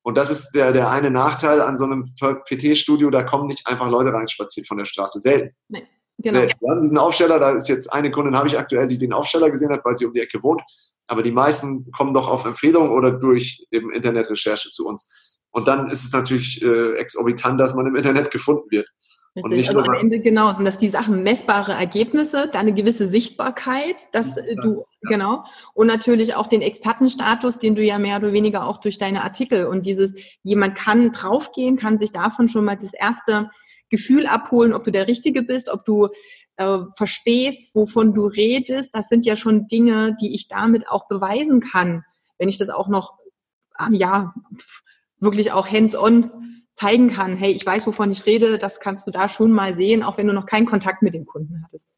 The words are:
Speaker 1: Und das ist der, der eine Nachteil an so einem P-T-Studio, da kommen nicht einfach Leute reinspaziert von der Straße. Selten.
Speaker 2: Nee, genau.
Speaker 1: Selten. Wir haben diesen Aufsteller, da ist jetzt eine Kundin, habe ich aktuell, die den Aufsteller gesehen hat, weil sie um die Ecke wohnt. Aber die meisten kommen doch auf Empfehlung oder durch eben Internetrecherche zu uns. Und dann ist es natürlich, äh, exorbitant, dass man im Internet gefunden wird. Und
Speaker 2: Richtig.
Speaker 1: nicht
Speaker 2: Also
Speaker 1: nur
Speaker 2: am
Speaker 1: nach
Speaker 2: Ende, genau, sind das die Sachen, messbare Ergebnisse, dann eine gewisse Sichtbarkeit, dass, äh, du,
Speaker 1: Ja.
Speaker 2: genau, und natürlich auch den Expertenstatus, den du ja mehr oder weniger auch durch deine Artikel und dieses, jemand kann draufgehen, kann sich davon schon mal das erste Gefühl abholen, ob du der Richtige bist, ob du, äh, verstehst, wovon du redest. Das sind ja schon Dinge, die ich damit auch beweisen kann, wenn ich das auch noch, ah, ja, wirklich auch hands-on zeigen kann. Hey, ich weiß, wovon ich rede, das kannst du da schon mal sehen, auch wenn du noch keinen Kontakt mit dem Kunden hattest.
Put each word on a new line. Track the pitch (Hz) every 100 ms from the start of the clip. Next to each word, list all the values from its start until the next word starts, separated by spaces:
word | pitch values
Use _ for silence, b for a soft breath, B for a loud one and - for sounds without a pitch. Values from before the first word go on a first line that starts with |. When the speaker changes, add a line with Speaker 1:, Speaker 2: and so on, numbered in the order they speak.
Speaker 1:
Und | 120 117
das | 139
ist | 151 -
der, | 143 131
der | 131 117
eine | 135 143
Nachteil | 127 143 135 160 151
an | 135 131
so | 135
einem | 135 127 -
P-T-Studio, | 139 135 - 127 147 147 - 151 147
da | 127
kommen | 123 143 147
nicht | 135 120
einfach | 123 123
Leute | 120 131
reinspaziert | 113 110 - 104 - 101
von | 104
der | 101
Straße. | - 98 104
Selten. | 127 139 139 _ _
Speaker 2:
Nee, | 233 - _ _ -
genau. | 226 127
Speaker 1:
Selten. | 117 -
Wir | 123
haben | 170
diesen | 151 147
Aufsteller, | 160 170 170 160
da | 139
ist | 127 -
jetzt | 127 -
eine | 139 147
Kundin, | 147 143 131
habe | 147
ich | 143
aktuell, | - 123 127
die | 123
den | 127
Aufsteller | 107 147 165 160
gesehen | 135 147
hat, | 139
weil | 120 120
sie | 123
um |
die | 120
Ecke | 117 107
wohnt. | 131 165 - b b _ -
Aber | 117
die | 117
meisten | 120 143 147 139 131 123
kommen | - 139
doch | 135 131
auf | 127 110
Empfehlung | 117 147 165 151
oder | 120 127
durch | 127 131 123 123 - -
eben | 113 113
Internetrecherche | 110 120 117 113 104 107 104 -
zu | - -
uns. | 104 - _ _ _ _
Und | 117 123
dann | 135 131
ist | 135
es | -
natürlich, | 131 127 131 - -
äh, | 120 117 117 113
exorbitant, | 113 107 120 120 127 131
dass | 131
man | 131 131
im | 131
Internet | 139 135 147
gefunden | 151 - 147 -
wird. | 104 - _ b b b 190
Und | 175
Speaker 2:
Richtig. | 120
Speaker 1:
nicht | 123
Speaker 2:
Also | 139
Speaker 1:
nur | -
Speaker 2:
am |
Speaker 1:
nach | 120
Speaker 2:
Ende, | 226 226
genau, | 226 220 214
sind | 190 196
das | 196
die | 208
Sachen, | 196 220 190
messbare | 190 254 - 202 202
Ergebnisse, | 185 180 208 226 302 302 285 294
dann | 190
eine | 214
gewisse | 202 208 233 196
Sichtbarkeit, | 208 240 - 254 247 262 262 302 359 -
dass, | 226 233 -
äh, | - 220
du, | 220 208 - _
Speaker 1:
Ja. | -
Speaker 2:
genau, | 214 196 247 B B B
und | - 226
natürlich | 226 247 233 226 -
auch | 220
den | 220
Expertenstatus, | 202 - 214 233 262 254 214 240 247 240
den | 220 214
du |
ja | 214 202
mehr | 202 202
oder | 208
weniger | 208 214 202 -
auch | 208
durch | 214 202
deine | 196 196
Artikel | 190 - 254 208 165
und | 190 185
dieses, | 190 196 196 B B
jemand | 190 208 196 196
kann | - 220 240
draufgehen, | 233 190 247 302 - 254 262
kann | 220 214
sich | 208
davon | 180 202 220 233
schon | 233 208
mal | 196
das | 196
erste | - 202 240 - 214 214 b b b _
Gefühl | 220 - 269 302
abholen, | 220 - 240 233
ob | 196 -
du |
der | 196 190
Richtige | 240 302 262
bist, | 240 254 -
ob | 202 -
du, | 208 202 202 B B B -
äh, | 190 190 180 -
verstehst, | 202 - - 240 262 254 - 214
wovon | 214 233 220
du | 208 208
redest. | 202 214 262 254 262 262
Das | 220 208
sind | 233 233
ja | 214
schon | 226 214 214
Dinge, | 226 240 220 220 220
die | 208
ich | 202 -
damit | 196 220 233 -
auch | 202 -
beweisen | 196 190 226 302 254
kann, | 233 185 175 170 - _ _ _
wenn | 185
ich | 190
das | 196
auch | - 175
noch, | 190 - _ - _ _ _ _ -
ah, | 226
ja, | 202 185 196 180 - _ B B B B B _ _
wirklich | 208 202 214
auch | 190 190
hands-on | 214 220 - 220 233 233 - B B _
zeigen | - 202 240 247
kann. | 196 185 185
Hey, | 196
ich | 190 190
weiß, | 190 220
wovon | 208 202
ich | 196 -
rede, | 226 226 214
das | 196 -
kannst | 202 196 -
du |
da | 180 202
schon | - 226
mal | 214 190 175
sehen, | 196 226
auch | - -
wenn | 202
du |
noch | 196 196
keinen | 214 233
Kontakt | 202 190 185
mit | 190
dem | 165 147
Kunden | 151 156 170
hattest. | 160 156 _